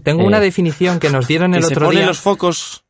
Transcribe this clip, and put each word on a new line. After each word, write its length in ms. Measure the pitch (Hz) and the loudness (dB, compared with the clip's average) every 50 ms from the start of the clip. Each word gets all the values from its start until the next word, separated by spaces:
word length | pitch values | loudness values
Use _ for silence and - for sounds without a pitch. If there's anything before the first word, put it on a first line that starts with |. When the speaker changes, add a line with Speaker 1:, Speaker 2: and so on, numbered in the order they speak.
| - | -4
Speaker 1:
tengo 200 | 151 147 165 180 | -2 0 0 2
Speaker 2:
Eh. 40 | |
Speaker 1:
una 140 | 196 208 214 | 2 2 2
definición 580 | 208 190 175 - 180 165 143 - 180 180 175 170 | 2 0 0 0 -2 -2 -2 -2 -2 -2 0 0
que 120 | - 151 | 0 0
nos 180 | 143 - 127 120 | 0 0 0 0
dieron 240 | 151 165 175 180 180 | 0 0 2 0 2
el 80 | 175 | 2
Speaker 3:
¿Que 60 | 170 | 0
se 80 | 165 139 | 0 0
Speaker 1:
otro 120 | 131 151 165 | 0 2 2
Speaker 3:
pone 100 | 175 196 | 2 2
Speaker 1:
día. 80 | 196 | 2
Speaker 3:
los 140 | 185 170 - | 0 -2 -2
focos 640 | - 202 196 - - 175 165 - - - - - _ _ | -2 -2 -2 0 0 -2 -2 -2 -8 -12 -16 -18 _ _